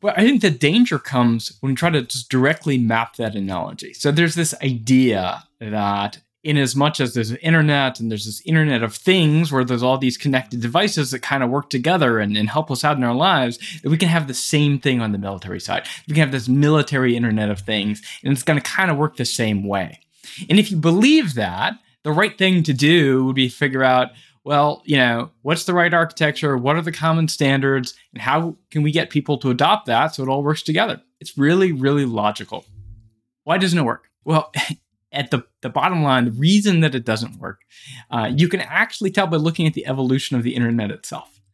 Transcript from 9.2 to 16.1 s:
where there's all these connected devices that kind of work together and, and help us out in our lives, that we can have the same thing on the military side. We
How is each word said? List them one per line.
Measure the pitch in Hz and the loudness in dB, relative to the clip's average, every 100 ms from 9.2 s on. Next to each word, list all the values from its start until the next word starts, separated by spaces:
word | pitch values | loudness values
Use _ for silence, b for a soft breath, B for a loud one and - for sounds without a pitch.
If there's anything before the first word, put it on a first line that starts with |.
| 156 151 165 | 4 2 2
where | 139 123 | 0 0
there's | 123 | 0
all | 123 131 | 0 2
these | 131 123 | 0 -2
connected | 147 131 127 123 | 0 0 -2 -6
devices | 117 151 185 160 135 | -2 0 0 -2 -4
that | 127 | -4
kind | - 139 | -4 -2
of | 123 | 0
work | 135 - | -2 -2
together | 131 135 180 135 113 | -4 0 2 2 2
and, | 104 104 | 0 -2
and | 147 | -2
help | 151 156 | -2 -4
us | 131 147 | -2 0
out | 143 | 0
in | |
our | 120 | 0
lives, | 123 175 170 123 120 B 165 | 0 2 2 0 -6 B -8
that | - | -2
we | 160 | 0
can | 180 | 2
have | 165 143 | 0 0
the | |
same | 123 - 151 147 139 | -6 -2 2 2 2
thing | 139 127 | 0 0
on | 113 | 0
the | 101 | -2
military | 98 98 95 92 | -4 -8 -10 -10
side. | - 90 - B | -6 -6 -6 B
We | - | -2